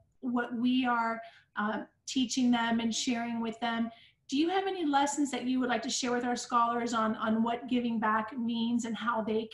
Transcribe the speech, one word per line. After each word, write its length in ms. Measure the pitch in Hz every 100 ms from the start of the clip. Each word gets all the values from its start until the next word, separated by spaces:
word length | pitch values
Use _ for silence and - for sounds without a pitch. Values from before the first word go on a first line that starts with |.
| _ _
what 320 | 262 240 240 233
we 300 | 247 254 254
are, 360 | 240 226 226 - - _ -
uh, 240 | 214 214 311 _ -
teaching 420 | 269 254 - 247
them 300 | 240 233 233
and 140 | 226
sharing 460 | 220 - 233 233 233
with 180 | 226 226
them. 320 | 233 233 233 - - _ -
Do 80 | 277
you 120 | 330
have 160 | 381 392
any 180 | 381
lessons 460 | 302 277 294 294 285
that 140 | 247 247
you 140 | 254
would 100 | 247
like 140 | 226
to 60 | 262
share 220 | - 247
with 140 | 240 247
our 100 | 240
scholars 580 | - 240 233 240 240
on, 220 | 226 220 220
on 260 | 220 226
what 240 | 233 240 262
giving 300 | 247 240 226
back 380 | 226 220 220 269
means 480 | 226 233 226 240 226
and 120 | 202
how 240 | 220 226
they 260 | 214 220 220